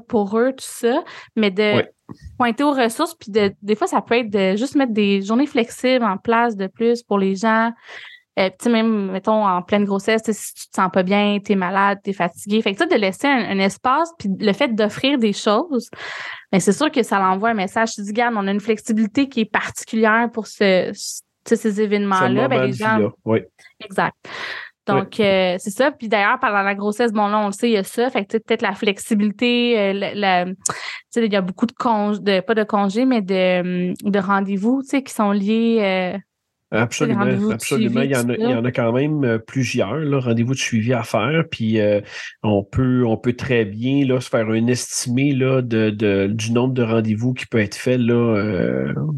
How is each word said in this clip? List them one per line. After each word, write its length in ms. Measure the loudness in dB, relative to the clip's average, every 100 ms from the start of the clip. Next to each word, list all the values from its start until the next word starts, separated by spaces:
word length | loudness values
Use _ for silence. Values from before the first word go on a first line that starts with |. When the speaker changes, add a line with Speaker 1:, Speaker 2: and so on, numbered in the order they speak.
| 0
Speaker 1:
pour 320 | -2 0 0
eux, 120 | 0
tout 80 | -2
ça, 440 | -10 -4 -2 -2 -4 -12 -8
mais 160 | 0 0
de 260 | 2 2 2
Speaker 2:
Ouais. 140 | 0 _ -20 -20 -10 -2
Speaker 1:
pointer 260 | 0 2
aux 100 | 2
ressources, 420 | 2 0 0 -4
puis 180 | -6 -4
de, 200 | 0 0 0
des 120 | -2
fois, 120 | 0 0
ça 160 | 0
peut 140 | 0 0
être 140 | 0
de 240 | 0 0 0
juste 200 | 0 0
mettre 160 | 0
des 300 | 2 2 2
journées 240 | 0 0 2
flexibles 580 | 0 -2 -2 0 2
en 140 | 0 -2
place 380 | 0 2 2 -2
de 100 | -6
plus 360 | -2 0 0
pour 160 | 0 0
les 180 | 0 0
gens. 360 | 2 2 0 -4 -16 -20 -20 -20 _ -2
Euh, 100 | -2
tu 60 | 0
sais, 60 | 0
même, 400 | 2 2 0 -2
mettons, 340 | -2 0 2
en 160 | 2 0
pleine 240 | 0 0
grossesse, 380 | 2 0 0 0
tu 100 | 0
sais, 80 | -4
si 140 | -8
tu 140 | -16 -6
te 60 | -2
sens 120 | 2
pas 120 | 2
bien, 360 | 2 2 2 0
t'es 120 | 0 0
malade, 420 | 0 2 2 0
t'es 100 | -4
fatigué. 500 | -2 -2 -4 -2 0
Fait 100 | 0
que, 60 | 0
tu 60 | 2
sais, 80 | 2
de 20 |
laisser 280 | 2 0 0
un, 180 | 2 0
un 80 | 0
espace, 500 | 0 0 0 0 0 -4
puis 120 | -6 -2
le 140 | 0
fait 160 | 2 0
d'offrir 440 | 0 -2 0 0 2
des 140 | 2
choses, 580 | 0 0 0 0 -4 -6 -12 -14 -12 -14 -16 -2
ben, 100 | 2
c'est 120 | 2
sûr 180 | 2 2
que 120 | 0
ça 160 | 0 2
l'envoie 320 | 2 2 0
un 40 |
message. 380 | 0 -2 0 -2
Tu 80 | -2
dis, « 80 | -6
Regarde, 240 | -2 0 0
on 80 | 0
a 60 |
une 80 | 0
flexibilité 680 | -2 -4 -2 0 0 0 -2
qui 120 | -2
est 100 | -2
particulière 800 | -2 -4 -10 -6 0 4 4 0
pour 140 | -4 -8
ce, 440 | 0 2 4 0
ce, 260 | -6 -12 -12
tu 40 | -16 _
sais, 120 | -2 0
ces 260 | 0 -2
événements-là. » 600 | 0 0 2 2 2 2
Speaker 2:
Ce 40 | 2
Speaker 1:
Ben, 0 |
Speaker 2:
moment 140 | 2
Speaker 1:
les 80 | 0
Speaker 2:
de 60 | 0
Speaker 1:
gens 200 | 0 2
Speaker 2:
vie-là, 140 | 0 -4
oui. 160 | -2 -2 -2 _ -20 -20
Speaker 1:
Exact. 300 | -8 -2 -2 -4 -16 -12 -12 -12 -16 _ -2
Donc, 300 | -2 -2 0
Speaker 2:
Ouais. 360 | 2 2 2
Speaker 1:
euh, 20 | -2
c'est 120 | -4
ça. 200 | -2 -2
Puis 180 | -2 -2
d'ailleurs, 300 | 2 2 2
pendant 220 | 0 0
la 120 | 0 -2
grossesse, 360 | -2 0 0
bon, 140 | 0 0
là, 140 | 0
on 60 | -2
le 60 |
sait, 160 | -2 0
il 60 |
y 40 | 0
a 60 |
ça. 240 | -2 -2 -2
Fait 140 | -2
que, 60 | -2
tu 60 | -4
sais, 40 |
peut-être 220 | -2 -2
la 120 | -2
flexibilité, 1040 | -2 -2 -2 0 0 0 0 0 2 2 2
euh, 140 | 0
la, 220 | -2 -4
la, 320 | -2 2 2 0
tu 60 | -4 -8 -8 -12 -14 -6
sais, 160 | 0 2
il 60 |
y 40 | 2
a 60 |
beaucoup 240 | -2 -2 -2
de 60 |
cong-, 460 | 0 0 0 0 -2
de, 180 | 0 0
pas 140 | 2
de 100 | 0
congés, 400 | 0 0 0 2
mais 180 | 2 2
de, 680 | 0 2 2 2 0 -2 -2
hum, 40 | -2
de 160 | -2 0
rendez-vous, 640 | 2 0 0 -2 0 0
tu 60 | 0
sais, 120 | -4
qui 100 | -2
sont 200 | -2 0
liés, 460 | 0 0 2 2 2
euh, 380 | 0 0 -2 -6 -12 _ _ _ -6
Speaker 2:
Absolument, 480 | -2 -2 -2 0 0
Speaker 1:
rendez-vous 280 | 2 0 0
de 60 |
Speaker 2:
absolument. 460 | -2 -2 0 0 0
Speaker 1:
suivi, 60 | 0
Speaker 2:
Il 60 |
y 40 | 0
en 120 | 0
a, 60 |
Speaker 1:
tout 60 | 0
ça. 80 | 0
Speaker 2:
il 20 |
y 40 |
en 100 | 0
a 60 | -2
quand 220 | 0 0
même, 320 | 2 0 0
euh, 140 | 0 0
plusieurs, 580 | -2 -4 -2 -2 -2 -2
là, 240 | -2 0
rendez-vous 340 | 0 0 0
de 40 | -2
suivi 340 | -2 -2 0
à 100 | -2
faire. 400 | -2 -2 0 0 -2
Puis, 300 | -4 -2 2
euh, 200 | 2 0 -2 -12 -14 -6
on 180 | 0 0
peut, 420 | 0 0 2 2
on 120 | 2 0
peut 160 | -2
très 320 | -2 0 0
bien, 400 | 0 -2 0 0 2
là, 140 | 0
se 80 | 0
faire 200 | -2 0
un 180 | 2 2
estimé, 640 | 0 -4 -6 -2 0 2
là, 300 | 2 2 0
de, 280 | 0 0 0
de, 380 | 0 0 2 0
du 240 | 0 0
nombre 200 | 0 2
de 100 | 0
rendez-vous 480 | 0 2 0 0 -2
qui 140 | -4 -2
peut 120 | -2
être 160 | -2
fait, 240 | -2 -2 0
là, 160 | 2
euh, 800 | 2 2 2 0 0 0 -2 -2 -4 -4